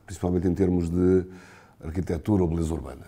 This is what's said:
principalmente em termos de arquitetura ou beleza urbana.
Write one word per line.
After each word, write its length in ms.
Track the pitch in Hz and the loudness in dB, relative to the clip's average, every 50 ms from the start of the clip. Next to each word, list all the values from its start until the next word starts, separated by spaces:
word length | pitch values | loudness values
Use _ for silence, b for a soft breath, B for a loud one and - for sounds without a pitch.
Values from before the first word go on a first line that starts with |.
| _ | _
principalmente 400 | - 95 - - 90 90 90 82 | -18 -12 -4 -2 0 0 2 2
em 80 | 95 87 | 0 2
termos 340 | 87 98 90 90 87 85 82 | 2 2 2 2 2 0 0
de 380 | 85 90 90 92 92 92 90 b b b b b b b b b b b - | 0 2 4 6 6 4 2 b b b b b b b b b b b -14
arquitetura 600 | 78 78 95 80 - 90 78 - - 104 95 90 | -10 -6 -6 -4 -4 -4 -6 -2 0 2 2 2
ou 40 | 80 | 2
beleza 240 | 82 85 82 78 82 | 0 0 -2 -2 -4
urbana. 340 | 76 62 64 64 78 92 | -6 -8 -10 -14 -16 -20